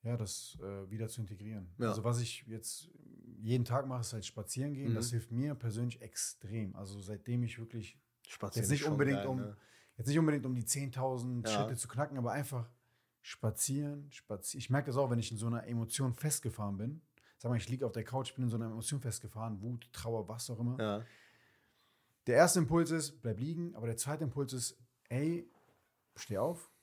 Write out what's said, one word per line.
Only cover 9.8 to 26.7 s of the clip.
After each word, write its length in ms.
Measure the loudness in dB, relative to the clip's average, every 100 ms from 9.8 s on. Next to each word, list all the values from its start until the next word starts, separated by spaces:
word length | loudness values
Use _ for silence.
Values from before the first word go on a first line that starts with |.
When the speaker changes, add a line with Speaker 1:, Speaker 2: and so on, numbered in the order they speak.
| -20 -6
Speaker 1:
jetzt 100 | 2
nicht 120 | 6
unbedingt 260 | 6 4 2
um 100 | 0
die 80 |
zehntausend 840 | 0 0 0 0 0 0 0 0 2
Speaker 2:
Ja. 40 | 2 2
Speaker 1:
Schritte 100 | 0
zu 120 | -2
knacken, 280 | 0 0 0
aber 140 | 0
einfach 380 | 0 -2 -4 -6 _ _ _ _ _
spazieren, 880 | -14 -2 0 2 0 0 -2 -4 -10
spazieren. 480 | -18 _ -6 -6 -8
Ich 100 | 2
merke 180 | 2 2
das 80 | 2
auch, 120 | 4
wenn 100 | 2
ich 100 | 0
in 60 | -2
so 100 | -2
einer 200 | -2 -2
Emotion 460 | -2 -2 0 0
festgefahren 640 | 0 0 0 -2 -2 -2 -2
bin. 240 | -4 -6 _ _ -20 _
Sag 120 | 0
mal, 80 | 0
ich 100 | 0
lieg 140 | -2
auf 80 | -2
der 120 | -2
Couch, 300 | -4 -2 -4
bin 120 | 0 0
in 40 |
so 60 | 0
einer 100 | -2
Emotion 320 | -4 -4 -2
festgefahren, 600 | -2 -4 -6 -6 -4 -4
Wut, 260 | -4 -6 -8
Trauer, 340 | -8 -2 -2 -2
was 220 | -6 -6
auch 100 | 0
immer. 180 | 0 2
Speaker 2:
Ja. 260 | 0 0 -4 -16 -20 _ _ _ _ _ _ _ _ _ 6
Speaker 1:
Der 80 | 10
erste 240 | 10 8
Impuls 320 | 6 6 4
ist, 300 | 2 0 -4
bleib 180 | -4 -2
liegen, 360 | -2 -2 -4 -4
aber 120 | -4
der 100 | -2
zweite 260 | -2 0
Impuls 300 | 0 0 -2
ist, 240 | -2 -4 -6 -20 _ _
ey, 400 | 0 2 0 -4 -20 _ _ _ _ _ -16
steh 220 | -4 2
auf. 320 | 2 0 -10